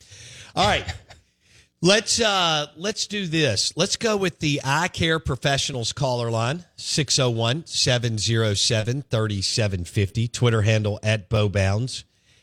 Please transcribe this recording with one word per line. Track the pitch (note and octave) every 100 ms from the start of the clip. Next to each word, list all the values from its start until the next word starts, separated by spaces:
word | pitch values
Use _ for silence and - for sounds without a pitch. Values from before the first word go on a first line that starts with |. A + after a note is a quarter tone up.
| - - - - -
All | - G3+
right. | D#3+ -
<laughs> | - - - _ _ _ _ _ -
Let's, | E3+ G#3 A3 -
uh, | A3 G3 F3 D#3 D3 D3+
let's | F#3+ G#3 -
do | G#3 F3+
this. | D#3+ D3 G2+ -
Let's | - F#3 -
go | A#3 G#3
with | F#3 -
the | D#3 C#3+
Eye | C3+ C#3+ F3+
Care | - E3 D#3+
Professionals | - C3 D3 C#3 - C#3 A2
caller | - C3+ B2 A#2
line, | A2+ A#2 E3+ - -
six | - - C#3 -
oh | B2+
one, | A2+ A#2 D3
seven | - - - B2 A#2 A2
zero | G2+ A2+ A2
seven, | G2 - A2 G#2+ C3+
thirty | - A2+ A2 G2+
seven | F#2+ - G#2 F#2 E2+
fifty. | - G2 - A#2
Twitter | - A#2+ A2+
handle | G#2 A2 G#2 G#2
at | G#2+ A2 F2+
Bow | A2 G#2
Bounds. | G2 F#2+ G#2 B2+ - - _ _ _